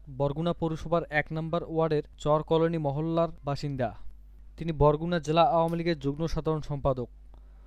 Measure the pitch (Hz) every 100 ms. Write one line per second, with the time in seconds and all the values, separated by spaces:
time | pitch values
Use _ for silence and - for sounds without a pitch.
0 | - 131 143 147 170 165 165 160 160 170
1 | 151 151 - 160 160 170 135 160 160 151
2 | - - 151 151 151 160 165 165 143 139
3 | 165 165 165 - 143 139 147 135 117 -
4 | - - - - - - 165 143 147 151
5 | 170 175 143 160 156 165 165 170 165 160
6 | 139 147 165 160 160 156 - 143 139 127
7 | 120 - - - - -